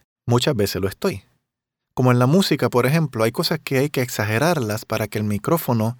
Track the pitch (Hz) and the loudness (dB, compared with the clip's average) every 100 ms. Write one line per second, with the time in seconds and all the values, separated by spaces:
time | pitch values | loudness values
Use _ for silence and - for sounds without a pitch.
0 | _ _ - 120 - 120 98 92 98 - | _ _ 0 2 2 0 -2 0 -4 -4
1 | 196 98 - _ _ _ _ _ _ - | -6 -6 -12 _ _ _ _ _ _ 0
2 | 127 123 123 180 190 151 120 120 123 165 | 2 4 4 4 2 0 2 2 2 0
3 | 151 113 113 117 165 160 - 131 147 - | -2 0 0 0 -4 -4 -2 -2 0 -2
4 | 123 - 104 110 156 165 110 107 - 110 | -4 -4 -2 0 0 0 -2 -6 -4 -4
5 | 110 110 107 101 - 165 - 117 110 123 | -4 -4 -4 -4 -2 -2 0 -2 -2 -4